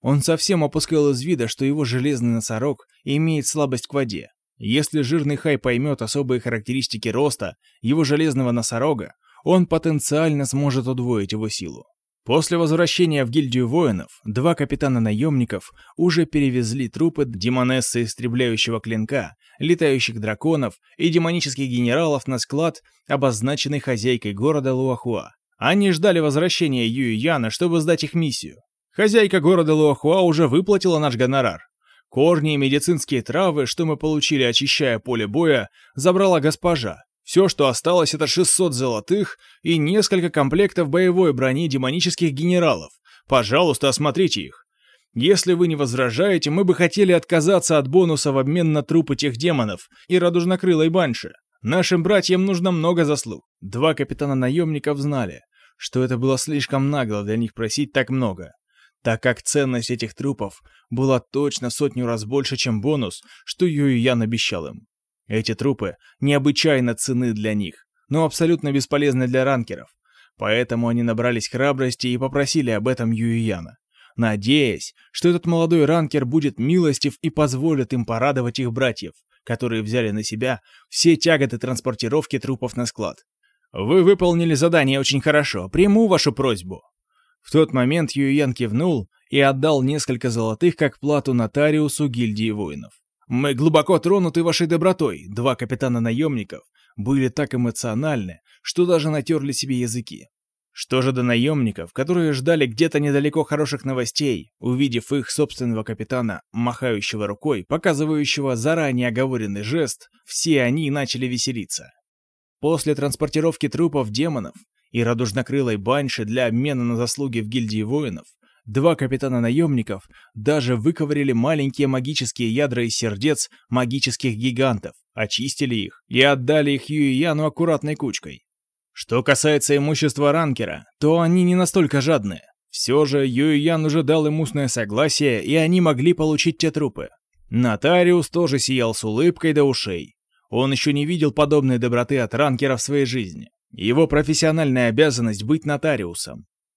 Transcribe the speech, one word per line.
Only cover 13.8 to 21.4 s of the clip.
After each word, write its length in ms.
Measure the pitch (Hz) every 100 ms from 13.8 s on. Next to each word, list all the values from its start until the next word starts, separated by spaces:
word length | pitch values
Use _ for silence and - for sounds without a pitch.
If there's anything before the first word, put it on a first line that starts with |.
| 151 95 62 -
два 300 | 110 107 156
капитана 460 | 165 147 135 143 123
наёмников 720 | 110 104 156 139 117 101 - - - -
уже 300 | 175 165 160
перевезли 640 | 151 139 123 113 120 120
трупы 360 | - 165 147 131
демонессы 800 | 101 117 127 127 131 120 117
истребляющего 760 | 113 - 120 120 123 110 - 113
клинка, 540 | 110 110 110 135 90 - _ _
летающих 640 | 151 170 156 135 123 113
драконов 540 | 107 104 156 156 117 - _ -
и 120 | 170
демонических 580 | 165 165 170